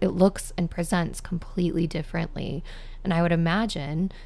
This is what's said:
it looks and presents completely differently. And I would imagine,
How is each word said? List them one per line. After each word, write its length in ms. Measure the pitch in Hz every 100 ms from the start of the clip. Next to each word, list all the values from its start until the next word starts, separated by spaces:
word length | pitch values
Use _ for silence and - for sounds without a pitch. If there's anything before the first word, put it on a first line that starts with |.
it 80 | 190
looks 440 | 180 196 - - -
and 140 | 170
presents 500 | - 170 175 170 -
completely 680 | - 170 - - 175 165 165
differently. 760 | 160 - 165 165 - - 139 - - - -
And 100 | 196
I 80 | 170
would 100 | 170
imagine, 800 | 170 165 190 226 175 143 160 185 -